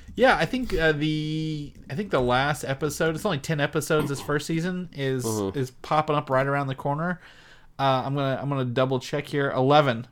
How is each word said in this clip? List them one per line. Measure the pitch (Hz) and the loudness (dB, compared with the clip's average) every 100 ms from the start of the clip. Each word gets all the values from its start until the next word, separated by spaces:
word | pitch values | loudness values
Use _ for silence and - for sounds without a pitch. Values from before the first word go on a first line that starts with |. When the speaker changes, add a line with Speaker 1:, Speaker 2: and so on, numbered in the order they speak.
| - | -10
Speaker 1:
Yeah, | - 247 180 | 2 4 4
I | |
think, | 160 254 233 | 2 -2 -2
uh, | 185 160 | 0 2
the, | 151 156 156 151 156 156 151 147 - - | 2 0 -2 -2 -4 -4 -6 -8 -14 -10
I | |
think | 139 208 | -6 -2
the | 151 | 0
last | 123 123 143 143 | 2 2 2 -2
episode, | 117 135 151 - 160 | -4 -2 -2 0 -2
it's | 156 | 0
only | 214 143 | -2 -2
ten | - 156 | -2 0
episodes | 147 156 - 156 143 | 0 0 0 2 0
this | 135 | -4
first | - 147 - | -2 -2 0
season, | 165 175 180 180 | -2 -2 -4 -6
is, | - 135 131 | -4 -2 0
Speaker 2:
Mm-hmm. | 117 110 98 117 | 0 0 0 -2
Speaker 1:
is | 123 | -6
popping | - - 151 151 147 | -6 -2 0 2 0
up | 139 | 2
right | 131 139 | 2 2
around | 143 135 | 0 -2
the | |
corner. | 131 143 143 175 175 - - - - - - | -4 -4 -2 -2 -4 -10 -20 -20 -20 -14 -2
Uh, | 139 131 | 2 2
I'm | 120 | 0
gonna, | 143 139 127 | 0 0 -2
I'm | 139 | -2
gonna | 139 127 | -2 0
double | 120 131 131 | 2 2 0
check | - 147 147 | -2 -4 -2
here. | 147 139 | 0 0
Eleven, | - 131 147 139 113 - | 2 6 6 6 2 -6